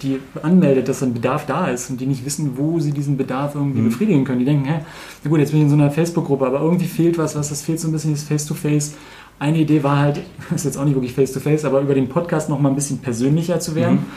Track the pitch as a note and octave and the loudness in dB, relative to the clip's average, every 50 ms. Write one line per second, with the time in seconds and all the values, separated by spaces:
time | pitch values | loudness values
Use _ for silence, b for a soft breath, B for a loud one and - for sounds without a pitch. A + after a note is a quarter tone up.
0 | - C3+ C3+ C3+ - - - - - D#3 F#3 F#3 D#3 C#3 C3+ C3 A#2 C#3 C3 - | -4 -4 -4 -4 -6 -10 -12 -6 0 4 4 6 6 6 4 4 2 0 -2 -2
1 | C#3 B2+ A#2 A#2+ A#2 B2+ C#3 D3 C#3+ - C3+ E3 F#3 C#3 B2 B2 - - C3 A#2+ | -2 -2 -2 -2 -2 -2 -2 -2 -4 -4 -2 -2 0 -2 -2 -4 -4 -6 -6 -4
2 | C3 C3+ C#3 A#2 A#2+ C#3+ D3 - D#3 C#3 B2 B2+ C#3+ D#3+ E3+ E3 D3 D3 C#3+ C#3+ | -2 -2 -2 -2 -4 -6 -4 -2 -4 -4 -2 -2 -2 0 0 0 0 0 -2 -2
3 | C#3+ C#3+ C#3 B2+ C3 B2 C3 C3 C#3+ C#3+ - D3 C#3 C#3 C3 A2+ A2 D#3 A3+ - | -2 -2 0 -2 -2 -2 -2 -4 -4 -4 -2 -2 -2 -2 0 0 0 0 2 0
4 | G#3 A3 F3+ C#3 C3 C3 B2+ B2 B2 C#3 D3+ C#3+ C3+ C3+ D#3+ D#3+ D3+ B B B | 2 2 4 2 2 2 0 0 2 2 2 2 2 0 -2 -4 -4 B B B
5 | B B B B B D3 E3 D#3 C#3 C#3+ D3+ D#3 D3+ C#3+ D3 D3 C#3+ C#3+ D3 D#3+ | B B B B B 0 2 2 2 4 4 4 4 4 4 4 4 2 2 0
6 | E3+ E3+ - E3+ - - C#3 B2+ C3+ B2+ C3 C#3+ D3+ E3 F3 - - - - - | -2 0 0 -2 0 0 0 0 0 0 0 0 0 2 0 0 0 -2 0 2
7 | E3 E3+ E3+ E3 D#3 D3 - D3 C#3+ - D3+ C#3+ - - D#3+ D#3+ D#3+ D#3+ D#3 D3+ | 2 2 2 2 -2 -2 -2 -4 -6 -6 -6 -8 -4 -4 -4 -4 -2 -2 -4 -2
8 | D3+ D#3 D3 C#3+ - - D3+ D3 D3 - D#3 - - D3 D3 D3+ D3 - B B | -2 -2 -2 -4 -4 -4 -4 -4 -2 -4 -6 -4 -2 0 0 0 0 -4 B B
9 | B B B B B B B - C#3+ D3 D#3+ D#3+ D#3 D3 D3+ D#3 C3+ C#3+ C#3+ C#3+ | B B B B B B B -4 -2 0 2 2 2 4 2 2 4 2 2 4
10 | C#3+ C#3+ C#3+ F3+ - - - - - - E3+ D3 - C#3 - - C#3 D3 C#3 C3 | 2 2 0 -2 -6 -12 -14 -16 -8 -6 -6 -2 -2 -4 -4 -2 0 0 0 0
11 | B2 B2 A#2+ C#3+ C3+ C3 - C#3 - D3 D3+ D#3 D3+ C3+ B2+ C3+ C#3+ C#3 C#3 C3+ | 0 -2 0 0 0 0 0 -4 0 0 0 2 2 2 2 2 2 2 2 2
12 | C3 B2 - F3 E3+ - E3+ D#3 D3+ - D3+ C3+ C#3+ C3+ C3+ C#3 C#3+ - C#3 - | 2 0 -2 -2 -2 0 -2 -2 -2 -2 -2 2 2 2 2 0 -2 -4 -4 -6
13 | - B2+ A2+ A2+ B2+ C#3 D3+ E3+ E3 F3 F3 D#3+ - - D#3 D#3 - - - - | -4 -4 -2 0 2 2 2 2 2 0 -2 -2 -2 -2 -2 0 2 4 2 2
14 | - B B | 0 B B